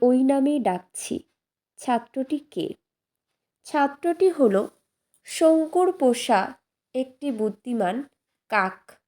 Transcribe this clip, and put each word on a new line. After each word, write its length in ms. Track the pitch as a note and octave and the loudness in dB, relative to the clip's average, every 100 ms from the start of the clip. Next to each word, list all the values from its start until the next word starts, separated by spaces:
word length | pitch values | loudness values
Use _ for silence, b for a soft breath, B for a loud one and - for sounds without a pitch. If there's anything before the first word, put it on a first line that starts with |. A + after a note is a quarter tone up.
ওই 220 | B3 B3+ | 2 4
নামেই 340 | C4 C#4 C#4 D4 | 2 2 2 0
ডাকছি, 640 | G3+ F3+ - - - - - _ _ _ _ - | 0 -2 -6 -14 -10 -10 -12 _ _ _ _ -12
ছাত্রটি 600 | - A#3 - C4+ C4 D4 | -4 -4 -4 -8 -6 -6
কে?" 360 | - F3+ - - _ _ _ _ _ _ _ _ | -8 -8 -8 -10 _ _ _ _ _ _ _ _
ছাত্রটি 640 | - D4+ C#4 - E4+ E4 F#4+ | -6 -2 -2 -2 -4 2 2
হলো 420 | D#4+ A#3+ F#3+ - _ _ _ _ _ | 4 2 2 -2 _ _ _ _ _
শঙ্কুর 680 | - - D#4+ D#4+ D#4 F4 F4+ | -12 2 4 4 2 0 0
পোষা 600 | F4+ B3+ A#3+ - G3+ C4+ - _ _ _ | 2 0 0 0 0 0 -8 _ _ _
একটি 380 | B3+ C4 - C#4+ | -8 -8 -8 -8
বুদ্ধিমান 720 | A3 G#3+ G3+ B3+ A#3 F3+ A#3 C#4+ _ _ _ - | -4 -4 -6 -6 -4 -2 -4 -8 _ _ _ -4
কাক। 420 | G#3+ F#3+ - - - | -2 -2 -4 -20 -20